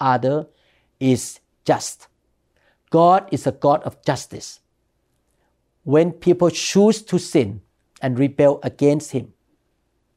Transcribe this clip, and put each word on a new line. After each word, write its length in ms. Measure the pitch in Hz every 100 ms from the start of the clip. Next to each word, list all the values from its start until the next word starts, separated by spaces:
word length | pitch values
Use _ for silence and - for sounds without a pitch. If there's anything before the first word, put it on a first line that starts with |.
other 460 | 135 123 131 147 147 _ _ _ _ _
is 420 | 135 123 - - _ _
just. 440 | - 135 - - _ _ _ _ _ _ _ _ _
God 380 | 165 170 190 196
is 160 | 135 143
a 60 |
God 300 | 131 143 147
of 200 | - -
justice. 560 | - 131 - - - - _ _ _ _ _ _ _ _ _ _ _ _
When 280 | 147 147 170
people 380 | 170 180 175 175
choose 520 | 165 - 190 208 214
to 160 | - 180
sin 420 | - 165 107 107 - _ _ _
and 180 | 135 123
rebel 420 | 139 143 143 143
against 500 | 131 - 143 147 147
Him, 220 | 131 - _ _ _ _ _ _ _ _